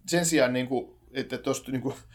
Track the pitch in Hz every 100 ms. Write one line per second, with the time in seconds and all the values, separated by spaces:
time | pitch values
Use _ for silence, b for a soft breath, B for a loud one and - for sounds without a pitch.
0 | - 170 165 156 123 127 127 123 - -
1 | - 135 123 127 139 131 - 131 127 -
2 | -